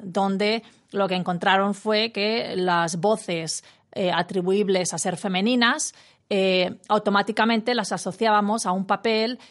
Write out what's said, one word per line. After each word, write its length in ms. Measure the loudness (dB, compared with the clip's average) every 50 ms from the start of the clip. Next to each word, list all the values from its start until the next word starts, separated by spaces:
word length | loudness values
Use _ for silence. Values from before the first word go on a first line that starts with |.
| -12
donde 640 | -6 -2 0 0 0 0 0 0 0 0 -2 -4 -10 -20 _ _ _
lo 160 | -2 -2 0
que 80 | 0 0
encontraron 600 | -2 -2 -2 -4 0 2 4 4 4 4 2 0
fue 360 | -2 -2 0 0 2 0 0
que 460 | -2 -2 -2 -2 0 -2 -4 -4 -4
las 400 | -2 0 2 2 2 2 0 -2
voces, 640 | -2 0 0 0 0 -2 -6 -6 -6 -4 -6 -8 -10 -10 -16 -20 _ _ _ -6
eh, 180 | -4 -2 0 0
atribuibles 800 | 0 -2 -2 -2 -2 0 0 0 0 2 2 2 0 0 -2 -4
a 60 | -4
ser 180 | -4 -4 -4
femeninas, 800 | -4 -4 -2 -2 0 0 2 2 2 2 2 0 0 -4 -8 -8 -14 -20 -20 _ _ _ _
eh, 520 | 0 2 2 2 2 2 2 0 -2 -8 -4 _
automáticamente 840 | 0 0 2 2 2 2 0 0 0 0 2 2 2 0 0 0 -2
las 160 | -2 -2 -4 -6
asociábamos 720 | -6 -6 -6 -4 -2 0 2 4 4 2 2 -2 -2 -2
a 60 | -2 -2
un 120 | -2 0
papel, 540 | 0 -2 0 0 0 0 0 0 -2 -4 -8 -12 -20